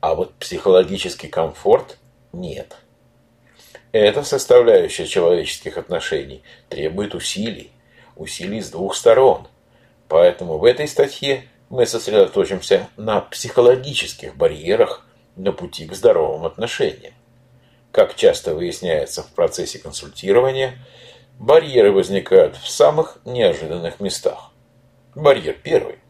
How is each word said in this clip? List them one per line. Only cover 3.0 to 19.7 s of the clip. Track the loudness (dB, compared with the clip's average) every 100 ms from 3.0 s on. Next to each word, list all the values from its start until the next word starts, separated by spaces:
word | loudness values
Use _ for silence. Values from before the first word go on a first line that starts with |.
| _ _ _ _ _ _ _ -20 _
Эта | 2 2 2
составляющая | -2 -4 6 6 8 4 4 -6 -4
человеческих | 0 2 2 -2 -10 -12 -12
отношений | -8 -8 -6 -8 -8 -18 _ -20 _
требует | -10 -8 -6 -8 -8
усилий, | -10 -8 -8 -10 -18 _ _ _ _ _
усилий | -16 -12 -10 -10
с | -10
двух | -8 -8
сторон. | 0 4 6 6 2 -6 _ _ _ _ _ _
Поэтому | 4 4 2 -8 0
в | 2
этой | 2 -4
статье | 0 -2 -2 -4 -4 -6 _ _
мы | -2 -2
сосредоточимся | -2 -2 2 2 2 -2 -4 0 0 0 -12
на | -4 -4
психологических | -4 -12 -6 4 4 4 0 -8 -8 -12 -16 -2
барьерах | -2 -2 -4 0 0 -2 _ _ _ -10
на | -8
пути | -8 -12 -14 -16
к |
здоровым | 0 2 2 0 -4 -10
отношениям. | -8 -10 -4 -6 -6 -20 _ _ _ _ _ _ _ _
Как | 0 0 2
часто | 2 2 -4 -6
выясняется | -6 -8 -4 -4 -4 -10
в | -12
процессе | -4 -2 -2 -10